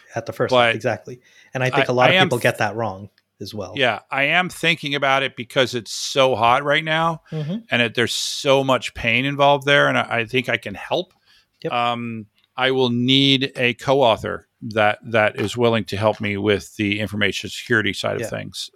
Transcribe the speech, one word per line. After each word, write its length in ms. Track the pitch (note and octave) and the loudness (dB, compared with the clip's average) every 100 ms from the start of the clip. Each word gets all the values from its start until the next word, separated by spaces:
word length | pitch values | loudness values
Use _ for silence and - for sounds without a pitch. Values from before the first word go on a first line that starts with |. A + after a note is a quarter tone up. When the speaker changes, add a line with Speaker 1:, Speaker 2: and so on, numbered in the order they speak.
| - - | -12 -10
Speaker 1:
At 100 | - | -8
the 80 | |
first 160 | - B2 | -4 2
Speaker 2:
But 180 | B2+ A#2 | 4 4
Speaker 1:
half, 80 | A2 | 2
exactly. 440 | A#2 G#2+ - B2 _ _ _ | -2 -6 -8 -18 _ _ _
And 100 | C3+ | -4
I 60 | B2+ | 0
think 180 | C#3 C3+ | 2 2
Speaker 2:
I, 20 | |
Speaker 1:
a 20 | |
lot 160 | B2 B2+ | 4 4
Speaker 2:
I 40 | |
Speaker 1:
of 80 | F#3 | 4
Speaker 2:
am 60 | F3+ | 2
Speaker 1:
people 120 | A#2+ | 2
Speaker 2:
th- 40 | |
Speaker 1:
get 140 | B2 - | 0 0
that 180 | G#2+ G#2+ | -2 -2
wrong 340 | A2 F#2+ G2+ _ _ _ | -6 -6 -14 _ _ _
as 140 | G2+ | -12
well. 200 | G#2+ F#2 G#2+ | -10 -8 0
Speaker 2:
Yeah, 240 | B2 G#2 - | 0 0 -4
I 120 | C#3 | -2
am 260 | C#3 E3+ F3+ | 0 0 -2
thinking 440 | - E3 E3 D3 C#3+ | -2 -2 -2 -2 -2
about 260 | C#3 C3+ | 2 2
it 120 | C3 - | 0 -6
because 380 | A#2 C#3 B2 B2 | -4 0 0 -2
it's 160 | G2 | -8
so 440 | - - C#3+ C3 A2 | -8 -4 2 2 4
hot 280 | A#2 B2+ | 4 4
right 200 | C#3+ D3+ | 2 0
now, 380 | D#3+ D#3+ E3 D#3+ - | 0 -2 -2 -4 -8
Speaker 1:
Mm-hmm. 260 | D#3+ D3 G#3 - | -8 -6 -8 -4
Speaker 2:
and 100 | A#2+ | 0
it, 120 | A#2 A2+ | 0 0
there's 180 | A2+ | -2
so 500 | - - - D3 C3+ | -2 -6 -4 2 2
much 300 | C3+ B2 - - | 2 0 -2 -4
pain 300 | A#2 A#2 C#3 | 0 0 0
involved 400 | C#3+ C#3+ C#3+ C3+ | 2 4 4 4
there, 200 | C#3+ C#3+ | 4 4
and 100 | B2+ | 2
I, 180 | A#2 A#2 | 0 -2
I 60 | A2 | -2
think 220 | B2+ B2 | -2 -2
I 80 | A#2 | -4
can 160 | G#2+ F#2+ | -6 -12
help. 380 | - C3+ F3+ _ _ _ _ _ | -6 -6 -6 _ _ _ _ _
Speaker 1:
Yep. 100 | D#3+ | -6
Speaker 2:
Um, 520 | A#2+ A#2+ A#2+ A#2 A2+ G#2 _ _ - | -2 -2 -4 -6 -10 -14 _ _ -2
I 140 | C3 | 0
will 180 | C3 B2 | 2 2
need 640 | A#2+ B2 C3+ C#3 C3+ C3 - | 2 2 4 4 2 0 -2
a 180 | B2 A#2 | -2 -2
co-author 720 | - C#3 B2 G2+ G#2 F#2 - _ | 0 4 4 2 -2 -8 -12 _
that, 380 | A#2+ G#2+ G#2 G#2+ | -6 0 2 0
that 360 | A#2 A2 G#2+ - | -2 0 0 0
is 160 | G#2 B2 | -4 0
willing 280 | A#2 A2+ - | 0 0 -2
to 120 | G2 | -2
help 240 | A2 G#2 | 0 0
me 160 | G#2 G2+ | -2 0
with 380 | G#2 G2 - - | 2 0 -2 -4
the 220 | G#2 G#2 | -2 -2
information 500 | G#2 G#2 G2+ - G2+ | -4 -2 -2 -4 -8
security 440 | - - A#2 G#2 | -10 0 0 0
side 220 | F#2 A2 G#2 | -2 -4 -4
of 60 | |
Speaker 1:
Yeah. 80 | A2 | -6
Speaker 2:
things. 400 | A2 G2+ - - | -8 -10 -12 -14